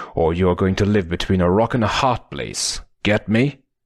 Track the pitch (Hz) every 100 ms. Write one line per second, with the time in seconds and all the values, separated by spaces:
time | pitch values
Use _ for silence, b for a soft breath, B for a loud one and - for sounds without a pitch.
0 | B B 82 85 92 87 98 95 101 104
1 | 85 87 - 95 87 95 117 131 107 -
2 | 135 120 - 71 58 - - - - _
3 | 95 104 - 110 135 - _ _